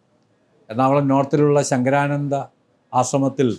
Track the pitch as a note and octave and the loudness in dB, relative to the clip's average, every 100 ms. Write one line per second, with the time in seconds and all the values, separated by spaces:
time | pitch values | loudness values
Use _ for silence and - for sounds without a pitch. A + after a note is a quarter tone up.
0 | _ _ _ _ _ _ - A2+ C3 C#3+ | _ _ _ _ _ _ -8 -2 2 2
1 | C#3 C3+ C3+ D3+ D3 D3 C#3 C3+ B2 C#3+ | 2 0 0 2 2 2 0 -2 0 0
2 | C#3+ C#3+ C#3+ C#3 B2 _ _ _ _ B2+ | 0 -4 -4 -6 -8 _ _ _ _ -2
3 | B2 C#3+ C3+ - B2+ | 0 0 -2 0 -2